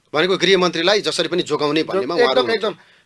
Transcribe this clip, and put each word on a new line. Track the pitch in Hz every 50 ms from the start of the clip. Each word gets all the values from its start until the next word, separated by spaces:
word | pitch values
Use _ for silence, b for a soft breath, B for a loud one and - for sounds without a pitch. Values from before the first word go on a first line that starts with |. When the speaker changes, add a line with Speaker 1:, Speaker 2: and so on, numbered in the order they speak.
| _ -
Speaker 1:
भनेको | - 147 175 185 185
गृहमन्त्रीलाई | 143 170 185 196 180 180 170 160 170 165 190 214 202
जसरी | - 156 - - 160 151
पनि | 175 180
जोगाउने | - 139 147 135 147 147 147 160
भन्नेमा | - - 190 196 123 147 175
Speaker 2:
एकदम, | 240 240
Speaker 1:
उहाँहरू | 247 - 254
Speaker 2:
एकदम। | 247 220 226 202 214 202
Speaker 1:
हुनुहुन्थ्यो। | 175 - - _ _ _ _